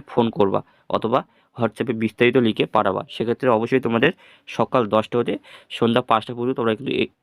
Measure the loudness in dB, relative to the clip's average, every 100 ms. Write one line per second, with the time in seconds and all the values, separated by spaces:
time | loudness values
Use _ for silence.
0 | 0 0 0 0 0 0 -6 _ -6 -4
1 | 0 -2 -4 _ _ -4 -4 -2 -4 -2
2 | -4 2 4 4 2 2 0 2 2 0
3 | -6 -6 -4 -2 2 2 2 0 0 0
4 | 0 -2 -10 -20 -10 -4 -2 0 0 0
5 | 0 -2 -2 -6 -10 -20 -18 -2 0 0
6 | 2 0 -2 -6 -6 -2 -2 -2 -4 -4
7 | -4 _